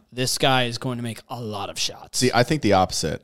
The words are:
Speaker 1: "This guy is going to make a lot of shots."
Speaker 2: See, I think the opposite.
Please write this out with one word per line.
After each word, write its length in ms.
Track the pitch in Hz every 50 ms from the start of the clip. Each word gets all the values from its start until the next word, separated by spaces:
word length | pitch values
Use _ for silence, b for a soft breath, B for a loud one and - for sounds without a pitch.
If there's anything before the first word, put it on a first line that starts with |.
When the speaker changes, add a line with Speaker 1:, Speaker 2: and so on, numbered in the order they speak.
| _ _
Speaker 1:
"This 280 | 117 127 131 - - -
guy 240 | 151 135 131 127 123
is 160 | 117 117 113
going 180 | - 131 123
to 60 | 120 120
make 180 | 117 110 - - -
a 100 | 131 120
lot 300 | 120 107 104 98 101 87
of 80 | -
shots." 400 | - - - - - - - -
Speaker 2:
See, 140 | - 127 123 -
I 80 | 120 123
think 200 | - 156 143 -
the 100 | 104 98
opposite. 480 | 92 92 - - - - 76 76 -